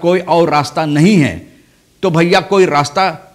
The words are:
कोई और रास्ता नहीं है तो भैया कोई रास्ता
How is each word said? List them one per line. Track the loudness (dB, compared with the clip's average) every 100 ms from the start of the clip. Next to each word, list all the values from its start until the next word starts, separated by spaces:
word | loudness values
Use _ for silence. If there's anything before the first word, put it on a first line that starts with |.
कोई | -2 -2
और | 0 0 2
रास्ता | 0 -2 -4 -2
नहीं | 2 2 4
है | 0 -4 -16 _ _ _ _ _
तो | -4
भैया | 0 0 0
कोई | 0 0 2
रास्ता | 0 -2 -2 -4 -6 -18